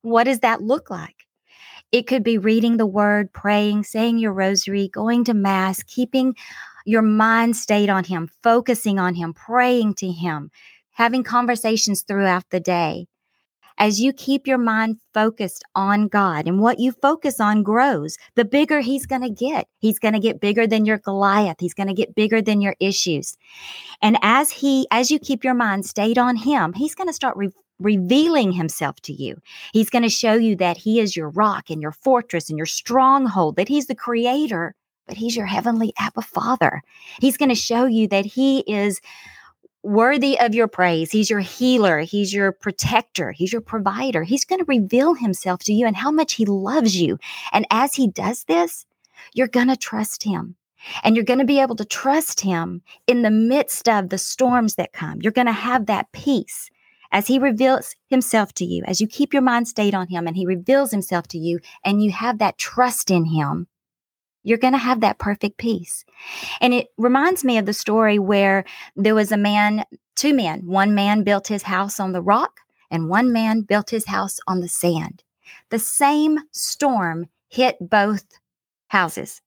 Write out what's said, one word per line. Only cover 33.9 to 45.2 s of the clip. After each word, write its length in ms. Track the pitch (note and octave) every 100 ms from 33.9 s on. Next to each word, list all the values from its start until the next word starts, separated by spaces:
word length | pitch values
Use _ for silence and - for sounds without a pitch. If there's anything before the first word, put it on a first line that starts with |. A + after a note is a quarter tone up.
creator, 800 | - - A#3 A#3+ C4+ D4+ F#3 E3+ - _ _ -
but 100 | G3+
he's 180 | A3+
your 120 | A#3 G3
heavenly 480 | G3+ A#3 A3+ A3+ -
Abba 220 | A#3 -
Father. 640 | - - A3 B3+ - C#3+ _ _ - -
He's 200 | C4+ -
gonna 160 | C#4+
show 320 | A3+ - A#3 B3+
you 220 | A3+ G#3+
that 180 | G3+ G3
he 320 | - C4+ C4+ -
is 340 | G#3 G3+ F#3 - - - - - _ _ _
worthy 560 | G3+ G#3 A#3+ C#4+ C#4 C#4
of 160 | A#3
your 140 | A3+ A3
praise. 420 | - F3+ E3 D#3+
He's 200 | G#3+ G#3
your 100 | G#3+
healer. 600 | F#3 - B3+ B3+ G3+ D3+
He's 340 | E3 G#3 G3
your 180 | G3 G3
protector. 800 | - G#3 - - A3 - - C3+
He's 180 | D3 F#3
your 120 | A3+
provider. 600 | A3+ A3 G3 G#3 C4+ F#3
He's 200 | E3 C4+
gonna 200 | - F#4 E4
reveal 480 | B3+ G3 A#3+ D4+
himself 460 | E4+